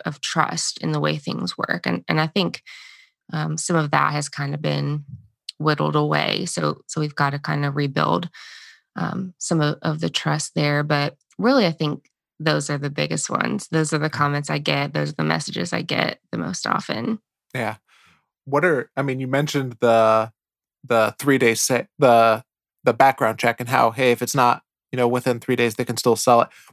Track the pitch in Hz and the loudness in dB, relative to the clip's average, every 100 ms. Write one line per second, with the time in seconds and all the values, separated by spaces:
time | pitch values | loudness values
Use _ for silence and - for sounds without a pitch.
0 | - 147 - 160 - 165 - - 160 151 | -10 -8 -4 0 0 -2 -6 -4 -4 -2
1 | 151 156 - - 180 - - 175 - 175 | -2 -2 -6 -6 -6 -8 -6 -6 -6 -8
2 | - 160 156 202 170 - - - - - | -2 -2 0 -2 -4 -6 -16 -20 -20 -20
3 | _ _ _ 156 156 156 - 170 147 147 | _ _ _ -6 -4 -4 0 0 2 2
4 | 147 147 143 - 143 147 151 143 143 147 | 0 0 -6 -6 -6 -4 -2 -2 -2 -4
5 | 143 - - _ - - 151 151 151 151 | -8 -16 -20 _ -18 -4 -2 0 0 0
6 | 151 151 - - 180 - 151 - - - | 0 0 0 -2 -4 -4 -4 -4 -8 -6
7 | 151 147 143 143 143 147 143 139 143 143 | -6 -2 -2 -2 -4 -2 -2 -2 -2 0
8 | 156 170 175 - - - - - _ - | 0 0 -2 -12 -20 -20 -20 -20 _ -6
9 | 170 180 190 - - 165 147 - 160 151 | -6 -6 -8 -8 -2 2 2 0 -4 -2
10 | 160 - 151 151 - - 147 147 147 147 | -4 -4 -2 -2 -2 -2 0 0 0 0
11 | 143 - _ - 214 269 185 160 151 151 | -2 -6 _ -2 2 4 4 2 -2 -4
12 | _ _ _ - 156 151 143 147 143 143 | _ _ _ -6 0 0 0 -4 -4 -4
13 | 151 160 - - - 208 - 160 156 151 | -4 -4 -4 -2 -2 -2 -2 -2 0 0
14 | 156 - 143 143 147 147 147 143 143 147 | -2 -2 -2 -2 -2 -4 -2 -2 -2 -4
15 | 147 156 156 165 - 185 175 - - - | -4 -4 -2 -2 -4 -6 -4 -6 -4 -4
16 | - - _ - - 185 - - - - | -6 -8 _ -8 -8 -6 -6 -6 -4 -6
17 | - 220 _ _ _ 131 110 107 _ _ | -6 -8 _ _ _ -6 -6 -8 _ _
18 | _ _ _ _ - 143 175 143 - - | _ _ _ _ -4 0 2 0 -2 -4
19 | 139 131 131 135 147 143 131 120 120 113 | -4 -4 -2 -2 0 -2 -4 0 4 6
20 | 110 110 110 _ _ _ _ _ - 117 | 6 4 0 _ _ _ _ _ 0 2
21 | 110 - 139 131 120 113 - 127 - - | 2 0 2 4 4 2 0 -2 -4 2
22 | 139 117 113 110 - _ _ _ - 113 | 6 8 6 4 -2 _ _ _ 0 4
23 | 135 - 113 110 120 113 117 127 117 113 | 4 4 0 0 -2 -2 0 2 2 2
24 | 127 120 120 143 123 120 _ _ _ 123 | 2 2 0 2 2 2 _ _ _ 0
25 | 120 123 127 120 - 123 117 107 123 113 | 2 2 0 -2 0 0 0 0 -4 0
26 | 123 113 - 120 - - - | 2 2 6 4 4 -4 -2